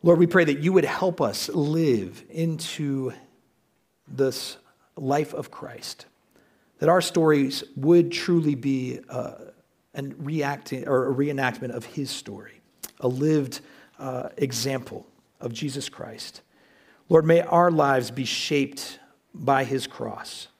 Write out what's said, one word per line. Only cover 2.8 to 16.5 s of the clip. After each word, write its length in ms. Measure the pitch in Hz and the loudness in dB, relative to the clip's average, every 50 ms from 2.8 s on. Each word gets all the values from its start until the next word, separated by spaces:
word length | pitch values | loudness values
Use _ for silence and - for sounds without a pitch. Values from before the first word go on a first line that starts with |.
| 156 143 139 135 131 127 117 - - _ _ _ _ _ _ _ _ _ _ _ _ _ _ _ _ - | -4 -4 -4 -4 -6 -8 -10 -12 -20 _ _ _ _ _ _ _ _ _ _ _ _ _ _ _ _ -16
this 500 | - 127 135 135 117 - - - - - _ _ _ _ _ _ _ | -2 0 0 0 0 -4 -10 -12 -14 -16 _ _ _ _ _ _ _
life 380 | - 151 131 139 147 156 143 - | -8 -4 -2 0 0 0 -2 -6
of 180 | - 143 - | -10 -10 -10
Christ, 540 | - - - - 120 - - - - _ - _ _ _ _ _ _ _ _ _ _ _ _ _ _ _ | -12 -16 -16 -16 -16 -14 -14 -16 -16 _ -20 _ _ _ _ _ _ _ _ _ _ _ _ _ _ _
that 80 | - 151 | 4 4
our 120 | 170 185 | 4 4
stories 600 | 170 - - 185 160 156 151 143 139 135 135 - - - - | 4 2 0 2 4 6 6 4 4 0 -2 -6 -10 -12 -12
would 360 | - 135 151 175 175 170 170 | -4 2 6 6 6 6 4
truly 440 | 170 - - - 175 170 156 151 143 | 0 -6 0 2 2 2 4 2 0
be, 440 | 131 120 139 135 131 127 127 123 - - _ | 0 0 -2 -2 -2 -2 -6 -8 -10 -12 _
uh, 240 | 123 127 117 - - - - - - _ _ _ _ _ _ _ _ | -8 -8 -8 -8 -10 -14 -20 -20 -20 _ _ _ _ _ _ _ _
a 100 | 143 139 | -10 -10
reacting, 840 | 139 - - 156 139 160 160 143 139 143 135 - - - 131 - - | -10 -10 -10 -8 -6 -4 -2 -2 -2 -4 -6 -8 -10 -10 -8 -2 0
or 240 | 135 127 127 131 | 2 2 2 2
a 20 | 135 | 0
reenactment 580 | 127 143 147 143 135 135 127 120 - 135 120 | 0 0 0 0 0 0 -2 -2 -4 -8 -8
of 140 | 117 120 113 | -8 -8 -10
his 240 | - - - 139 131 | -8 -8 -8 -6 -6
story, 520 | - - - - 101 95 - - - _ _ _ _ _ - - _ _ | -8 -10 -10 -12 -14 -14 -16 -20 -20 _ _ _ _ _ -18 -18 _ _
a 60 | - 127 | -4 -4
lived, 520 | 127 127 143 156 156 151 139 131 - - - - - - - _ _ - | -2 0 0 2 2 2 0 -2 -8 -12 -16 -18 -20 -20 -20 _ _ -12
uh, 300 | 143 135 127 127 - - - - | -10 -8 -8 -8 -8 -10 -4 -4
example 680 | 143 135 120 113 113 139 135 131 131 - - - - _ _ _ _ _ _ _ | -4 -2 -2 -4 -4 -2 -4 -4 -6 -10 -16 -16 -16 _ _ _ _ _ _ _
of 100 | - 120 | -10 -10
Jesus 380 | 117 - - 147 127 143 139 - | -8 -6 -6 -6 -6 -8 -10 -12
Christ. 520 | - - 123 117 113 110 - - - - _ _ | -12 -14 -14 -14 -14 -14 -16 -16 -16 -20 _ _